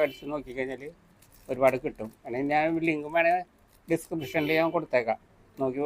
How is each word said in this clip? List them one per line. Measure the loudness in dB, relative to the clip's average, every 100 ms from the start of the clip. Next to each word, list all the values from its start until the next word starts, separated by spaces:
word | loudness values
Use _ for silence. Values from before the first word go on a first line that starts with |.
അടിച്ച് | 2 0 -8
നോക്കിക്കഴിഞ്ഞാൽ | -8 -8 -6 -6 -6 -12 -18 _ _ -20 -20 -8
ഒരുപാട് | 4 4 4 -4
കിട്ടും. | -8 -12 -12 -8
അല്ലെങ്കിൽ | -4 0 2
ഞാൻ | 2 0 0
ലിങ്കും | -2 -2 2
വേണേൽ | 4 2 -2 _ _ _ -4
ഡിസ്ക്രിപ്ഷനിൽ | -4 -2 -8 -4 -2 2 2
ഞാൻ | 2 0
കൊടുത്തേക്കാം, | 2 2 2 -2 -6 _ -20 -4
നോക്കി | -2 0